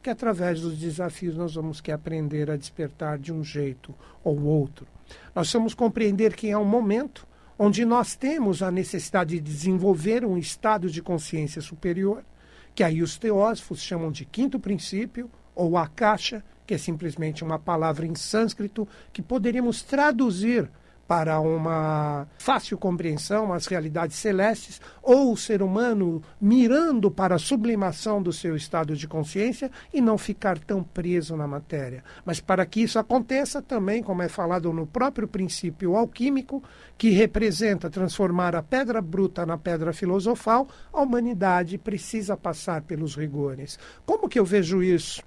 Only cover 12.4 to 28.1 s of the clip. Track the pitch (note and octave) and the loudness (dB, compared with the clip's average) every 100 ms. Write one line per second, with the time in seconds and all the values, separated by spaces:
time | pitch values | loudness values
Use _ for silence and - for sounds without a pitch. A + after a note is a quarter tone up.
12.4 | - - - - F3 D#3+ E3 - A3+ G3+ | -20 -20 -18 0 2 2 -2 -2 0 4
13.4 | G#3+ A3+ - F3 - F3 D#3+ D3 C#3 G3+ | 2 0 -8 -10 -6 -4 -4 -6 -8 -2
14.4 | C4+ C4+ F#3+ F#3+ - G3 A#3 - A#3+ - | -2 -2 -4 -4 -4 -6 -6 -8 -12 -16
15.4 | - - F3 F3 D#3 - G#3+ G#3+ - G#3+ | -16 -2 2 2 0 0 2 2 -2 -8
16.4 | - - - D#3+ - D#3+ E3+ D3 D#3 D#3 | -14 -20 -6 -6 -4 -6 -6 -4 -6 -4
17.4 | D#3+ D#3+ D#3 E3 D#3+ D3+ D#3+ D#3+ - G#3+ | -6 -4 -2 0 0 -2 -4 -6 -2 0
18.4 | A3+ - G3+ - G#3 - - - E3+ B3+ | 0 -2 -8 -6 -8 -10 -14 -12 -4 0
19.4 | G#3+ B3 A#3+ A3+ - C#4 D4 A#3+ B3+ F3+ | 0 2 0 -2 -2 2 4 4 2 2
20.4 | A3 A#3+ D3 - - - - E3+ D#3+ D#3 | 2 2 0 -8 -20 -20 -2 0 2 2
21.4 | D#3+ D#3+ D#3+ D#3+ D#3 D3+ D3+ C#3+ C#3+ - | 2 0 0 0 0 0 -2 -4 -8 -6
22.4 | - B3+ - G3 G3 F3 E3 D3+ - G#3 | 0 0 0 -4 -2 -2 -2 -4 -2 -2
23.4 | G#3+ F3 - F3+ D#3 D#3+ E3 - A3 F#3+ | 0 -4 -2 -4 -2 -4 -4 -2 0 2
24.4 | G#3 A3+ - - - - - B3+ C4+ A3 | 2 0 -8 -18 -20 -6 6 8 8 2
25.4 | - G#3 F#3+ G3 A#3+ G#3+ F3+ E3 - - | 0 0 2 2 2 2 0 -2 -8 2
26.4 | G3+ B3 A#3 C4+ E4 B3 G3 - F#3+ F3 | 6 8 8 6 4 4 2 2 2 2
27.4 | - C4+ A3+ A3 F#3+ D3+ A3 | 2 0 2 2 0 -2 -2